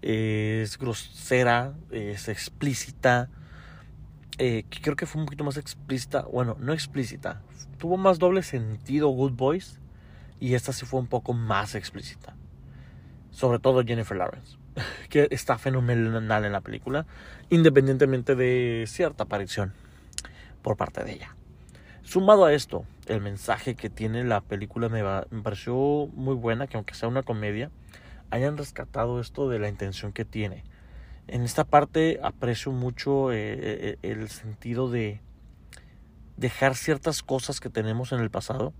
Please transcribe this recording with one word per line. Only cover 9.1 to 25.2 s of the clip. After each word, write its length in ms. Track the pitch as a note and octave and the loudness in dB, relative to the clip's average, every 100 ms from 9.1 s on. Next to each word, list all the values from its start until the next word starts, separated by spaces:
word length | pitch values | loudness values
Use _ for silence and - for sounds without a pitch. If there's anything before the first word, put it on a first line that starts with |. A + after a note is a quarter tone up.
| B2+ C3+ | 4 0
Boys, 480 | A#2+ C3 F3 - - - - - - - - | 2 2 2 -2 -16 -18 -20 -20 -20 -18 -6
y 140 | B2+ | 2
esta 180 | B2 - | 2 2
sí 140 | C3+ B2 | -6 -2
fue 160 | C3 | -2
un 60 | B2 | 0
poco 260 | B2 - | -2 0
más 420 | A#2+ A2+ G2 G#2 G#2+ | -2 2 0 0 -6
explícita. 600 | - G2 - - - - - - - - - - - - - | -8 -12 -14 -16 -18 -18 -20 -18 -18 -18 -18 -20 -20 -20 -20
Sobre 280 | - C3 A#2+ | 0 2 4
todo 240 | C3 B2+ | 6 4
Jennifer 320 | A#2+ A#2 G#2+ G2 | 4 0 -2 -2
Lawrence, 420 | F2+ - - - - - | -4 -6 -16 -20 -16 -10
<laughs> 260 | - - - | -10 -10 0
que 180 | D3 D3 | 4 4
está 260 | C3 - B2 | 2 0 0
fenomenal 880 | C3+ C3 B2 A#2 A2+ A2+ A2 G#2+ G#2 | 2 0 2 2 2 0 2 2 2
en 60 | |
la 80 | G2+ | -2
película, 440 | - G#2+ - C#3 D#3+ - - - - | -4 -10 -4 -4 -4 -12 -18 -18 2
independientemente 840 | E3+ D#3+ C#3 C3+ C3 C#3 C3 B2 C3 | 8 8 8 6 6 4 4 2 2
de 500 | B2+ B2+ A#2+ A#2 A2 | 4 4 2 -2 -4
cierta 380 | - E3+ - A2+ | -2 -2 -2 -4
aparición 480 | G#2 F#2+ - G2 - - - - - - - - - - | -4 -4 -4 -4 -6 -20 -20 -14 -14 -14 -18 -20 -10 -4
por 80 | G#2+ | -2
parte 300 | - - - | -2 -6 -10
de 80 | |
ella. 200 | - - - - - - - - - | -10 -14 -18 -20 -20 -20 -20 -20 -20
Sumado 400 | - F3+ F#3+ G#3 | -2 2 8 10
a 80 | E3+ | 10
esto, 320 | D3 - - - - - | 8 2 -8 -8 -16 -4
el 160 | A2 | -2
mensaje 540 | G2+ G2 - A2 - A#2 | -2 -6 -2 -2 -2 -4
que 140 | A2 | -8
tiene 360 | - A2 A#2 B2 | -4 -4 -2 0
la 160 | G#2+ | 0
película 480 | - G2+ G#2+ - A2+ | 0 -6 -6 -4 -2
me 120 | A2+ | 0
va, 260 | G2 G2 | 0 -2